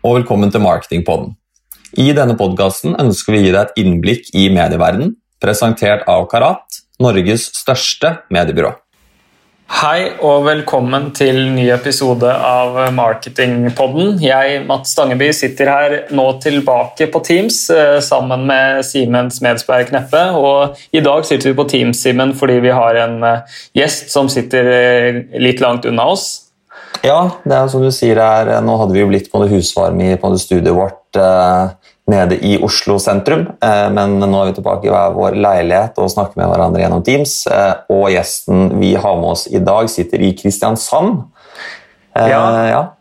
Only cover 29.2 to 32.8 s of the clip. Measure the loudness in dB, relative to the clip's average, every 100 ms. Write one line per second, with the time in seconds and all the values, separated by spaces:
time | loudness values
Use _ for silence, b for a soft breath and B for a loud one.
29.2 | -2 -2 2 2 0 -2 0 0 0 0
30.2 | 0 -2 0 0 2 0 -2 -6 _ 0
31.2 | 2 4 4 2 0 -6 b b 0 2
32.2 | 2 0 0 0 0 -2